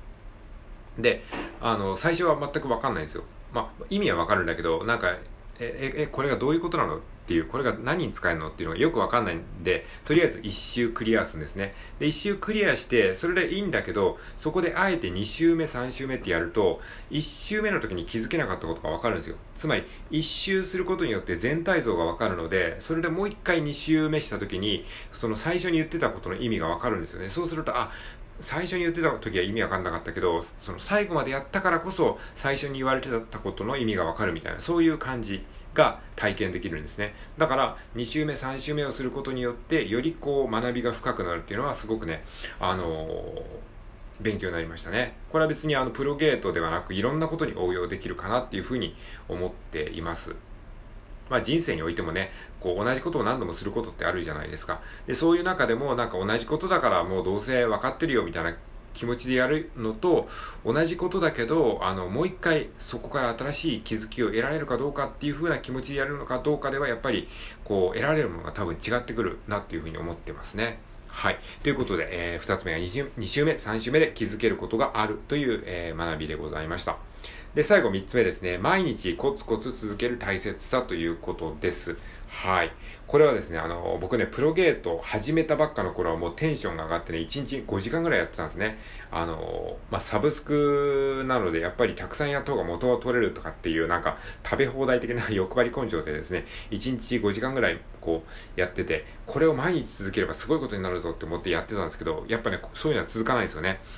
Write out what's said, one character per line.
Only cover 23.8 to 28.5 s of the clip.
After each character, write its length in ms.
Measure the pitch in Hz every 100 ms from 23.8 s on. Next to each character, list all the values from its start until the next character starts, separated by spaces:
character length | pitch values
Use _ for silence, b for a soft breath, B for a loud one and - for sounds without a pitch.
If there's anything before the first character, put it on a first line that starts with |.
| - 156 156
目 120 | 151
し 80 | -
た 100 | 101
時 200 | 95 92
に、 260 | 104 98 B B B
そ 160 | - 113
の 80 | 107
最 180 | 160
初 160 | 175 180
に 80 | 165
言 80 | 156
っ 20 |
て 120 | 170
た 100 | 139
こ 100 | -
と 100 | 87
の 40 |
意 140 | 95 120
味 100 | 98
が 100 | 80
分 100 | -
か 100 | 123
る 80 | 98
ん 40 |
で 40 | 80
す 60 |
よ 80 | 87
ね。 80 | 95
そ 160 | 165
う 40 | 175
す 60 |
る 80 | 156
と、 140 | 127 123
あ、 140 | 110 B B B - -
最 240 | -